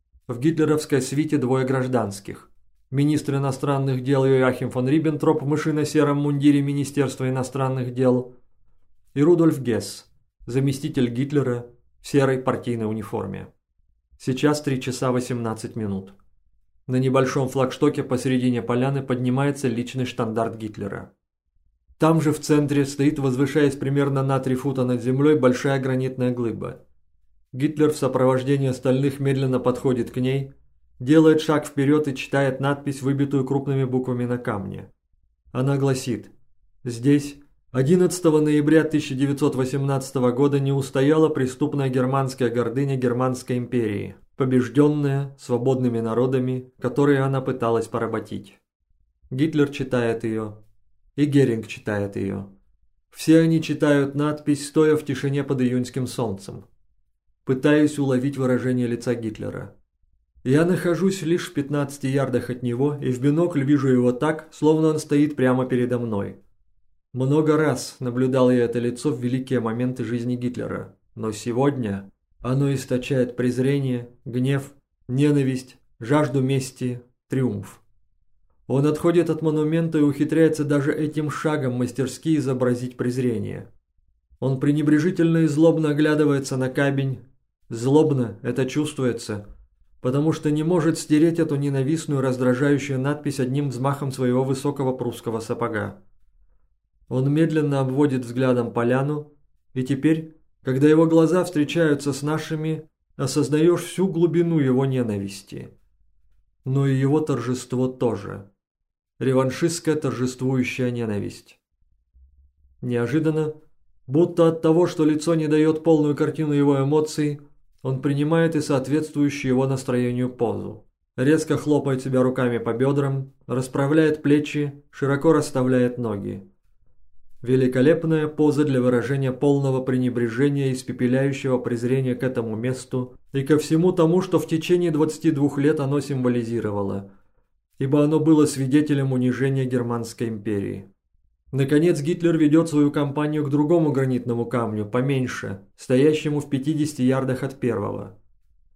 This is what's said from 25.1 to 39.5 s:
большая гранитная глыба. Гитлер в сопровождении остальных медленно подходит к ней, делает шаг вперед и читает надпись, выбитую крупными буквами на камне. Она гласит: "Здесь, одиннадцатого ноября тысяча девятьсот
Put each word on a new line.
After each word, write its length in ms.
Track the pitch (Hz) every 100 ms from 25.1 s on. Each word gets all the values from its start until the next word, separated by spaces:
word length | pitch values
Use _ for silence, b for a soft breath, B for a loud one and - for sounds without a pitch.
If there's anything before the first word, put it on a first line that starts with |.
| 131 147 151
большая 400 | 127 123 143 135
гранитная 520 | 127 127 131 131 123
глыба. 540 | 123 117 101 92 - - _ _ _ _ _ _
Гитлер 400 | 127 147 151 151
в 60 | 151
сопровождении 720 | 131 127 127 127 127 139 135
остальных 500 | 127 131 131 139 139
медленно 400 | 139 131 135 127
подходит 520 | 127 123 135 123 113
к 60 | 127
ней, 360 | 127 135 135 - _ _ _ -
делает 420 | 127 160 156 156
шаг 240 | 160 147 147
вперед 420 | - 135 151 147
и 80 | 131
читает 440 | - 139 139 131
надпись, 420 | 139 143 143 135
выбитую 420 | 131 135 135 139
крупными 420 | 131 139 135 135 131
буквами 400 | 127 127 123 120
на 120 | 123
камне. 540 | 123 104 95 95 98 _ _ _ _ _ _
Она 260 | 123 131 139
гласит: 520 | 139 131 127 110 - - _ _ _ _
"Здесь, 540 | 131 117 127 143 143 - _ _ _
одиннадцатого 680 | 127 135 180 175 175 165 151
ноября 420 | 151 151 147 160
тысяча 320 | 156 151 - 131
девятьсот 400 | 139 139 147